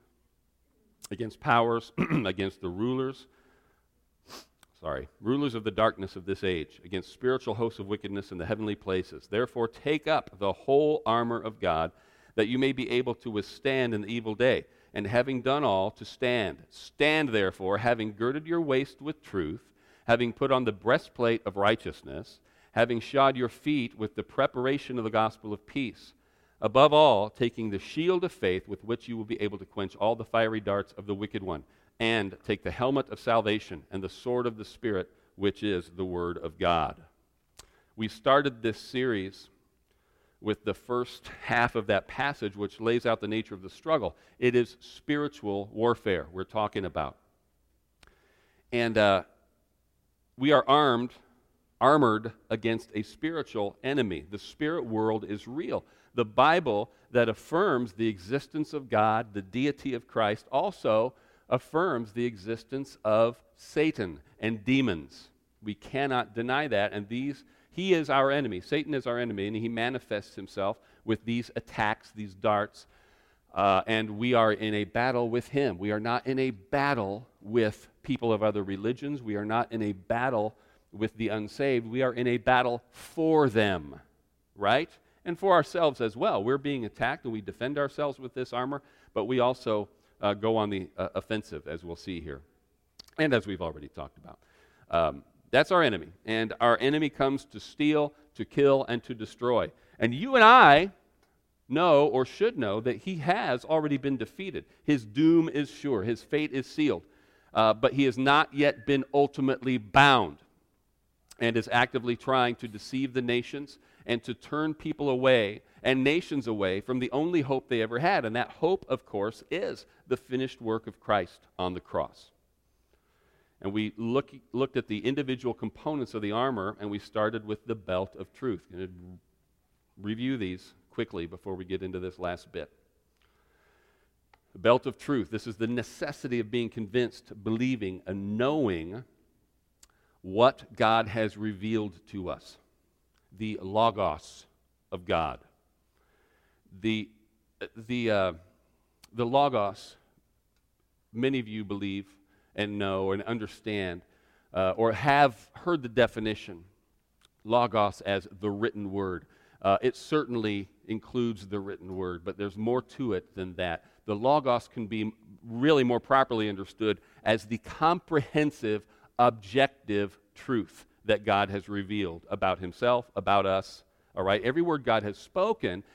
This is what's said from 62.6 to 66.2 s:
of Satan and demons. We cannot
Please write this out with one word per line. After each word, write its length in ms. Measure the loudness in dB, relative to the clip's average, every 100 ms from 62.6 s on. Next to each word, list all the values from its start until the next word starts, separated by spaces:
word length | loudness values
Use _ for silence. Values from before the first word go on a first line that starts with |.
| -8 -10 -10 -4
of 360 | 2 4 4 0 _ _
Satan 640 | -6 0 0 0 -4 -6 _ -6
and 220 | -4 -2
demons. 640 | 2 2 2 -2 -6 -20 -20 _ _ _
We 120 | -12
cannot 600 | -10 -8 -4 -2 -2